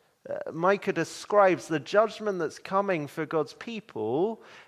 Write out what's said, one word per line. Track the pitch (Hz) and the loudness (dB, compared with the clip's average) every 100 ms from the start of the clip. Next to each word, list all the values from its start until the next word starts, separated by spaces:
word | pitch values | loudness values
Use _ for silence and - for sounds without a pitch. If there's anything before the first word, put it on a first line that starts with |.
| _ _ - | _ _ -10
Uh, | - - | -8 -8
Micah | 156 180 202 196 | 0 2 2 0
describes | 165 156 - - 202 190 170 - | -2 -4 -6 2 6 6 4 0
the | 156 | -4
judgment | 127 202 220 - 214 185 | 2 2 2 -2 -4 -2
that's | 151 - | -4 -6
coming | - 196 202 170 143 | -2 -2 0 -2 -4
for | - 156 | -6 -4
God's | 160 147 | -2 -2
people. | - - 226 - 113 110 135 208 220 - - | -6 -10 -10 -10 -6 -2 0 0 -2 -14 -20